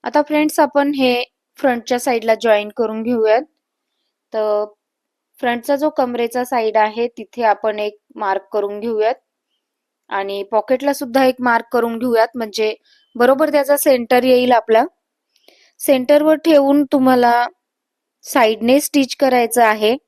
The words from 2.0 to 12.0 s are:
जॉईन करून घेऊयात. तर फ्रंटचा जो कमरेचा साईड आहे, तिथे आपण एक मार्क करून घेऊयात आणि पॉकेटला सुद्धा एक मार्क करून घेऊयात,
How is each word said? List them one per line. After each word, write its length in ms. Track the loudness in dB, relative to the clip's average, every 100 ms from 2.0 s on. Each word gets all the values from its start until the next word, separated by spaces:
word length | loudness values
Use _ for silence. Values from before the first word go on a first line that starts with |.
| -2 -4 0 0
जॉईन 280 | 2 0 0
करून 340 | -6 -6 -4
घेऊयात. 380 | -4 0 2 0 -2 _ _ _ _ _ _ _ _
तर 320 | -6 -2 -2 -4 _ _ _ _ _ _ _
फ्रंटचा 360 | -6 -4 -2 -2
जो 140 | -2
कमरेचा 540 | -2 -4 -2 -4 -4
साईड 340 | -4 -2 -2 0
आहे, 300 | 0 -2 -6
तिथे 360 | -8 -18 -4
आपण 360 | -2 0 -2 -4
एक 180 | -8 -10 _ -8
मार्क 260 | -4 -4 -4
करून 260 | -6 -6 -6
घेऊयात 360 | -6 -2 -2 -2 _ _ _ _ _ _ _ _ _
आणि 340 | -8 -6 -8
पॉकेटला 500 | -4 -4 -2 -2 -2
सुद्धा 320 | -4 -4 0 0
एक 100 | 0
मार्क 260 | 0 0 0
करून 260 | -4 -2
घेऊयात, 280 | -4